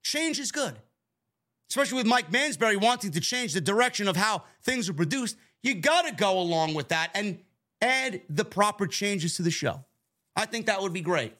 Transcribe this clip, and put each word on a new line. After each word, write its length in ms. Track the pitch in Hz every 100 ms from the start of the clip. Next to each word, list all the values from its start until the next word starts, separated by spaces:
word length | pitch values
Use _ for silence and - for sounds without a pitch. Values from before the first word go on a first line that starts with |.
Change 360 | - 294 320 294
is 120 | 269
good, 220 | 302 254 110 _ _ _ _ _ _ _ _ _
especially 280 | - 277 254
with 100 | 226
Mike 240 | 247 160
Mansberry 500 | 226 294 170 226 202
wanting 300 | 220 247 202
to 100 | 156
change 320 | - 247 233
the 80 | 165
direction 460 | 165 208 247 240 202
of 80 | 180
how 280 | 208 196 - _
things 260 | - 254 196
are 40 |
produced. 440 | 151 165 269 240 - _ _
You 140 | 247 214
gotta 360 | 277 330 339
go 280 | 220 202 190
along 340 | 175 165 160
with 160 | 156 139
that 220 | 165 165
and 260 | 196 208 175 _ _ _ _
add 420 | 233 262 262 185 -
the 160 | 151
proper 440 | 214 - 208 208 196
changes 480 | - 202 202 165 -
to 80 |
the 80 | 170
show. 340 | 160 139 - - _ _ _ _ -
I 100 | 214
think 200 | 233 220
that 160 | 196
would 120 | 196
be 80 | 175
great. 340 | 165 175 110